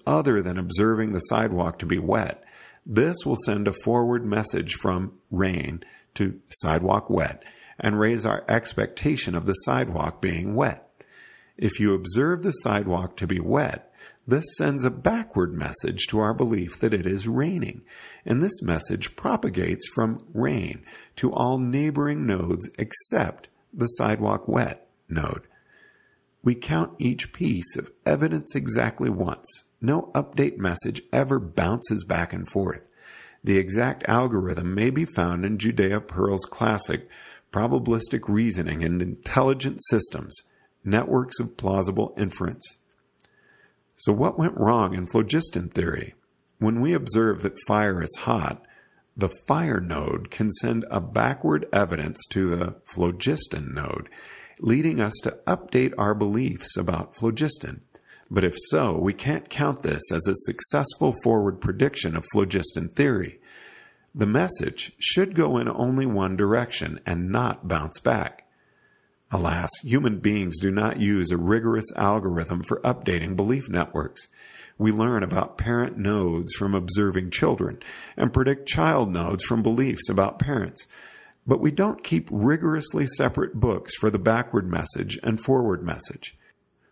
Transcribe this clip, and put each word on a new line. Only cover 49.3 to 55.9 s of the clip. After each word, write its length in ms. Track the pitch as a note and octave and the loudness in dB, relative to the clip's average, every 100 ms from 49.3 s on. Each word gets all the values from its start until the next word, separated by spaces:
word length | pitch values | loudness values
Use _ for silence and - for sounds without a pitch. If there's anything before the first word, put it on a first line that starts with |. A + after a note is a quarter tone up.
| - - | -2 0
fire 340 | C#3+ D#3 G2+ | 0 2 0
node 500 | F2 D2+ D2+ - - | -2 -4 -2 -4 -6
can 200 | - A2 | -2 -2
send 360 | - A#2+ A2+ - | 0 0 -2 -2
a 120 | G2+ | -4
backward 640 | E2+ A2 A#2 - - D3+ - | -2 2 2 2 0 0 0
evidence 480 | G2 F#2 D#2+ D2+ D#2+ - | 0 2 0 -6 -8 -4
to 260 | G2 F#2 E2+ | 0 2 0
the 200 | F2+ - - | -2 -8 -10
phlogiston 880 | F#2 F2 F2 C3 - - D#2 C#2 | -2 0 0 -2 -2 -4 -6 -6
node, 340 | C#2 C#2+ - - - - - - - | -6 -6 -8 -10 -18 -20 -20 -20 -4
leading 420 | A2+ C3 D#3+ D3+ | 2 4 4 2
us 140 | G#2 - | 0 0
to 160 | - - - | -4 -4 -2
update 480 | F#3 - B2+ C3 | -2 2 2 2